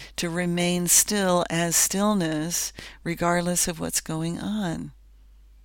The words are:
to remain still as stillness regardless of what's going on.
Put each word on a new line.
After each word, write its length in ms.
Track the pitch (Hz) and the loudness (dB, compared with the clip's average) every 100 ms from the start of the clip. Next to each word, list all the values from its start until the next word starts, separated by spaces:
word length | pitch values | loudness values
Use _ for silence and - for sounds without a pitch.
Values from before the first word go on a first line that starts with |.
| - - | -14 -6
to 140 | 175 | -4
remain 580 | 170 175 175 175 180 175 | -2 0 2 2 2 4
still 560 | - - 208 185 175 - | 4 4 2 4 4 2
as 260 | 165 170 165 | 0 2 2
stillness 960 | - 190 208 208 165 156 160 170 - - - - | 2 2 2 2 0 0 -2 -4 -6 -8 -18 -10
regardless 640 | - 165 170 175 175 180 - | -6 -2 2 2 2 0 0
of 100 | 160 | -2
what's 220 | 165 - | -4 -4
going 400 | - 160 165 170 | -4 -4 -4 -4
on. 540 | 190 214 185 160 151 - - - - - - - | -4 -2 -2 -4 -8 -14 -20 -20 -20 -20 -20 -20